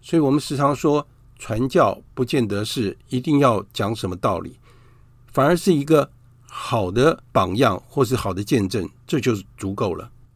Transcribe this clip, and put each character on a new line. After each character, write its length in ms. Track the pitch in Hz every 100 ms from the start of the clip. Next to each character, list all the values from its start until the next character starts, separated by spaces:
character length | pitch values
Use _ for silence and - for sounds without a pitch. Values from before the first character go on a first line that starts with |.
所 160 | - 170
以 20 |
我 100 | 143
们 100 | 143
时 160 | - 135
常 180 | 143
说， 320 | 139 160 147 143 _ - -
传 300 | - 110 127
教 340 | 180 117 - -
不 100 | -
见 240 | 127 143 110
得 160 | 101
是 320 | 107 - 101 - _
一 100 | 127
定 200 | 131 143
要 220 | 139 107 98
讲 240 | - 104
什 140 | 110 98
么 80 | 92
道 220 | 117 90
理， 200 | 90 - _ - - - - - -
反 160 | - 139
而 80 |
是 200 | 175 202
一 100 | 160
个 260 | 143 156 135 - - _ -
好 440 | - - 120 90
的 320 | 104 143 - -
榜 240 | 123 92 98
样 220 | 127 92 -
或 160 | -
是 140 | 120 123
好 160 | 101
的 100 | 92
见 240 | 104 135 95
证， 220 | 113 87 _ -
这 140 | 156
就 160 | 123 110 - -
足 160 | 98
够 200 | 98 107
了。 160 | 82 - - -